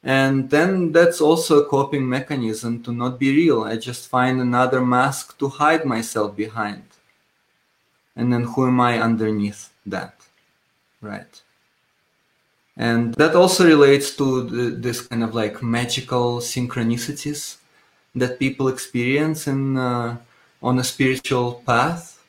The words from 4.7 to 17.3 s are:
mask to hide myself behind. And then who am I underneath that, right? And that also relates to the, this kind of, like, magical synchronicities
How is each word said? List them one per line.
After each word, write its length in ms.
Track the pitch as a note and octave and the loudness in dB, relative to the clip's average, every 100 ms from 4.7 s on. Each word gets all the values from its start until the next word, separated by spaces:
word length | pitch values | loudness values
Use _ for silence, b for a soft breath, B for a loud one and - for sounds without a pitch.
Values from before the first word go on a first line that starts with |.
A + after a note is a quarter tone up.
| C3+ | 2
mask 560 | B2 B2 C3+ C3+ - - | 2 2 2 -2 -12 -6
to 80 | C#3 | -6
hide 360 | - D3 D#3+ | 0 2 2
myself 520 | D3+ A2+ A2+ A2 G#2 G2+ | 0 -4 -4 -4 -4 -4
behind. 480 | G#2+ A2+ G#2 F#2+ - _ _ _ _ _ _ _ _ _ _ _ _ - | -8 -6 -8 -8 -18 _ _ _ _ _ _ _ _ _ _ _ _ -4
And 160 | A#2+ | -2
then 120 | A#2+ | 0
who 220 | A#2+ C3+ C3 | -2 0 2
am 140 | B2+ | 2
I 180 | B2 A#2 | 2 2
underneath 720 | A2+ A2 A2 G#2+ G#2 - - _ | 0 0 -2 -2 -4 -6 -20 _
that, 300 | G2+ F#2+ - _ _ _ _ _ _ _ _ _ | -10 -10 -10 _ _ _ _ _ _ _ _ _
right? 400 | G#2+ G2+ - - _ _ _ _ _ _ _ _ _ _ _ _ _ - | -14 -14 -16 -20 _ _ _ _ _ _ _ _ _ _ _ _ _ -4
And 380 | A#2 A#2 A#2 | -2 0 -2
that 200 | A#2 D#3 E3+ | 2 4 6
also 300 | F3+ F3+ F3 | 4 6 6
relates 500 | D3+ C#3 C#3 C#3 - | 8 8 6 2 -2
to 260 | C3+ B2+ | 0 0
the, 280 | A#2 A#2 A#2+ | -4 -4 -4
this 320 | A#2+ A#2+ A#2 | -4 -6 -8
kind 200 | - A#2 | -6 -4
of, 120 | A2+ | -2
like, 280 | A2+ G#2+ - | -2 -4 -4
magical 760 | A#2+ A#2 B2 - - B2+ A#2+ A#2+ | -4 -2 -2 -6 -4 -2 0 -2
synchronicities 1160 | A#2+ B2+ A#2+ B2+ A#2 A#2 A#2 C#3+ D3 | -6 -6 -4 -2 -2 -2 -4 -8 -8